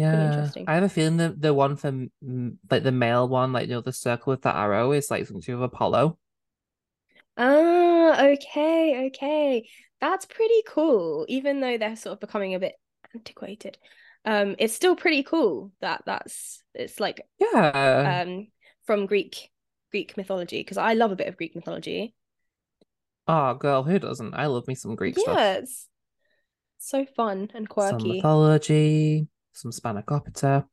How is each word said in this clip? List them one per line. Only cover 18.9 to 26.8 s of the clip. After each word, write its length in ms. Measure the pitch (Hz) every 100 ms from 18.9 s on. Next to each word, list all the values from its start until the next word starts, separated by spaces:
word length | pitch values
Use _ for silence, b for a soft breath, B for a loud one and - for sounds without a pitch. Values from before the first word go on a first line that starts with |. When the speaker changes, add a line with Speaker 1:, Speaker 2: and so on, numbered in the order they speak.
| 208 196
Speaker 1:
Greek, 460 | 208 170 - - _ _ _ _
Greek 260 | 208 - -
mythology, 460 | 190 190 175 -
'cause 140 | - 196
I 160 | 202
love 180 | 226 226
a 40 | 190
bit 120 | -
of 100 | 180
Greek 180 | 165 170
mythology. 580 | - 170 170 - 220 _ _ _ _ _ _ _ _ _ _ _ -
Speaker 2:
Oh, 260 | 160 135
girl, 300 | 127 143 135
who 160 | 139 190
doesn't? 340 | - 127 113
I 140 | - 147
love 200 | 123 120
me 80 | 131
some 200 | - 110
Greek 220 | 95 269
stuff. 200 | 453 359
Speaker 1:
Yeah, 160 | 214 190
it's 320 | - - - _ _ _ _ _ _ _ _
so 280 | -